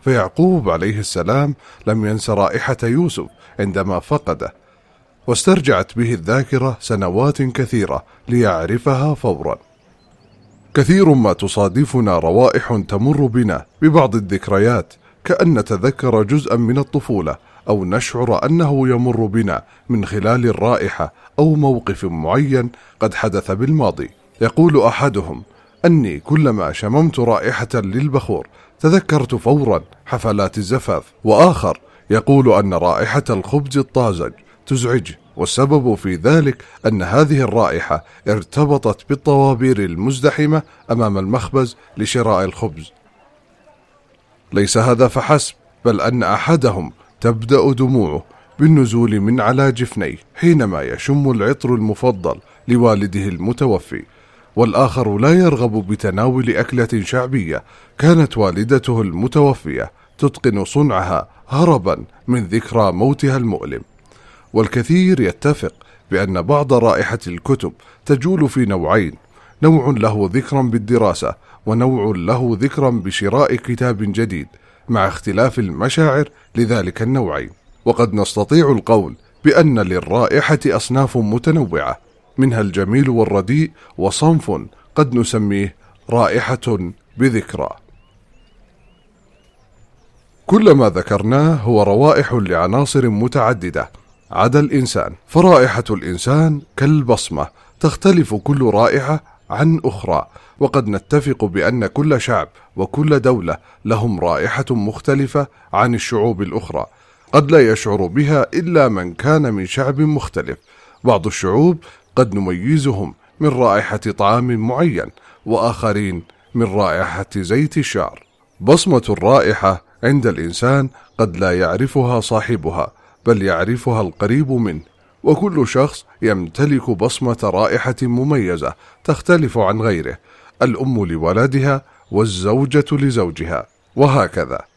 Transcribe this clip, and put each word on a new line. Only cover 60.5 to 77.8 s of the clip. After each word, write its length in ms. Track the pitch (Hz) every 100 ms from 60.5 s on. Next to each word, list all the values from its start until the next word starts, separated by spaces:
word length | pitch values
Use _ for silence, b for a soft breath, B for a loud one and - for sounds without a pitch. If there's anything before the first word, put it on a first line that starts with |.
| 101 95
صنعها 640 | 147 147 95 90 85 - b b
هرباً 560 | 135 175 139 92 73 55 b -
من 160 | 123
ذكرى 480 | 95 107 - 117 101
موتها 460 | 87 120 139 139 131
المؤلم. 440 | 117 92 - 62 - _ b b b b b
والكثير 640 | 104 110 123 117 175 185 180
يتفق 540 | 101 - 143 147 90 - b b b
بأن 300 | 92 95 90
بعض 320 | 85 147 139
رائحة 460 | 127 113 76 - 113 -
الكتب 460 | 87 - 135 87 - b b -
تجول 440 | 139 151 190 147
في 160 | 139 117
نوعين، 480 | 95 78 107 85 69 _ b b b
نوع 300 | 156 160 127 127
له 320 | 110 107 98
ذكراً 280 | 113 131 139
بالدراسة، 720 | 127 113 104 120 107 85 58 - b b -
ونوع 480 | 110 127 131 104 95
له 420 | 85 123 127 107
ذكراً 280 | 131 - 139
بشراء 640 | 120 92 - 101 117 143 123
كتاب 420 | - 117 127 104
جديد، 460 | 104 98 113 85 71 - b b b
مع 180 | 113 98
اختلاف 520 | 90 - 98 123 -
المشاعر 720 | 101 73 117 - 156 139 147 b b -
لذلك 460 | 117 117 90 -
النوعين. 480 | 113 135 101 73 55 - _ _